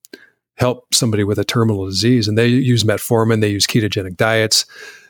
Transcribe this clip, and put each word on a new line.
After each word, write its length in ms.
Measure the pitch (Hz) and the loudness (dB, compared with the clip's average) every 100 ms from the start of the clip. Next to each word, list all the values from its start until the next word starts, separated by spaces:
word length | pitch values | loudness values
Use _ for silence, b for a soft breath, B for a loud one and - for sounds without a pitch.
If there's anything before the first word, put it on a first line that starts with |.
| - B B B _ - | -20 B B B _ -2
help 360 | 123 123 - | -2 -2 -4
somebody 300 | - 123 104 | -2 0 0
with 160 | 101 104 | 0 -2
a 40 | |
terminal 420 | 101 120 110 101 95 | -2 0 0 0 -4
disease. 420 | 95 113 127 104 | -2 2 2 2
And 100 | 107 | 0
they 100 | 120 | 2
use 360 | 123 127 117 | 2 2 2
metformin, 580 | 107 98 - 117 113 110 | 2 -2 0 0 2 2
they 80 | 104 | 0
use 160 | 101 - | 0 -2
ketogenic 500 | 123 104 104 95 90 | 0 0 -2 -6 -2
diets, 500 | 110 113 110 - - B B B | 0 2 0 -2 -4 B B B